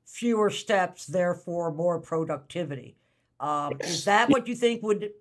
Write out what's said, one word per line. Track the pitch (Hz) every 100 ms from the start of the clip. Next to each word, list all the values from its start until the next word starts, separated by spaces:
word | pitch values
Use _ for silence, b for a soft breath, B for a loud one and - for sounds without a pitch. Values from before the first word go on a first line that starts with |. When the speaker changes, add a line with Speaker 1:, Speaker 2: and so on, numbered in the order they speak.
Speaker 1:
fewer | - - 240 220 208
steps, | - - 202 180 - -
therefore | 175 175 175 - 170 170
more | 151 175 170
productivity. | 170 165 165 143 - - - 135 135 - _ _ _ -
Um, | 147 147 147 139
is | 165
Speaker 2:
Yes. | 165 202
Speaker 1:
that | 202 240
what | 262 240
you | 233
think | 240 233
would | 220 208 208 -